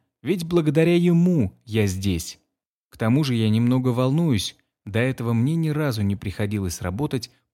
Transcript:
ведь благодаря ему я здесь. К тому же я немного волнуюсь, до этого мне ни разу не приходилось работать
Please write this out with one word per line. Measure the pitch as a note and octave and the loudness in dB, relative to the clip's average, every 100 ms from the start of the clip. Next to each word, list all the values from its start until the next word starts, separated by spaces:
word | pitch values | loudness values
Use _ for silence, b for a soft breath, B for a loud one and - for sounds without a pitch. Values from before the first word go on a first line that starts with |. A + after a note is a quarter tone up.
| _ _ | _ _
ведь | B2 F#3 | -4 -4
благодаря | E3 E3+ D3+ D3 E3+ F3 | -2 0 2 2 4 4
ему | F3 E3+ F3+ E3 G2+ - | 4 4 4 2 0 -4
я | A2+ G#2+ G2+ | -4 0 0
здесь. | F#2 G2 E2+ - - _ _ _ _ _ | 0 -2 -2 -4 -14 _ _ _ _ _
К | - | -4
тому | A2+ C3+ | 0 2
же | C#3+ | 2
я | A#2 A2 | 0 2
немного | A2 A#2+ B2+ B2+ | 2 2 2 0
волнуюсь, | A#2+ C3 D3+ E3+ G#2+ - - _ _ - | 0 0 0 0 0 -2 -12 _ _ -6
до | G#2+ | -2
этого | C3 B2+ A#2 | -2 -2 -2
мне | A#2 B2+ E3 | 0 0 0
ни | D#3 | -2
разу | D3 D3 G#2+ | -2 -2 -2
не | G2+ | -2
приходилось | G2 G#2 - G#2 G#2 F#2 - | -2 -6 -4 -4 -4 -4 -6
работать | F2+ G2 D3 B2+ - _ _ | -6 -6 -4 -6 -8 _ _